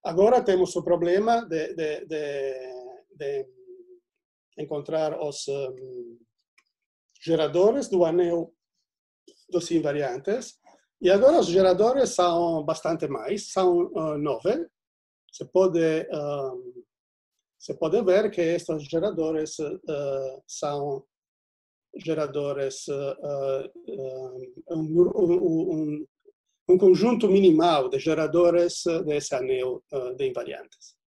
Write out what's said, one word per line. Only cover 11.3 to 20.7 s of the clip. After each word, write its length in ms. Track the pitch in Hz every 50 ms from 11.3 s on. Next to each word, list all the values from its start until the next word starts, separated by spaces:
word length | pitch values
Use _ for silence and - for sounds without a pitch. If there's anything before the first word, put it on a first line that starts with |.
| 320 349
os 80 | 208
geradores 600 | 170 170 190 190 185 180 170 208 233 262 277 247 -
são 540 | - - 180 175 170 170 170 170 165 156 147
bastante 440 | 151 160 - - 156 165 160 165
mais, 440 | 143 139 113 110 143 202 202 - -
são, 400 | - 196 185 180 175 175 180 - -
ah, 220 | 170 156 156 151
nove. 500 | 147 147 151 127 - - 180 240 - 113 - _ _ _ _ _ _ _ _ _ _ _ _
Se 140 | - - -
pode, 640 | - - 180 190 185 165 170 165 160 156 160 - -
ahm, 720 | - 151 147 147 143 143 135 131 127 123 127 123 123 123 120 _ _ _ _ _ _ _ _ _ _ _ _ _ _ _
se 140 | - - 143
pode 260 | - 165 156 175 233 220
ver 260 | 180 180 202 214 208
que 120 | - 180
estes 420 | 170 160 170 170 170 - 160 151 143
geradores, 760 | - 165 165 175 214 180 165 160 160 160 156 156 151 - -
ah, 840 | 156 143 - - - - 151 143 143 139 135 135 135 131 131 - _
são 580 | - - - - 147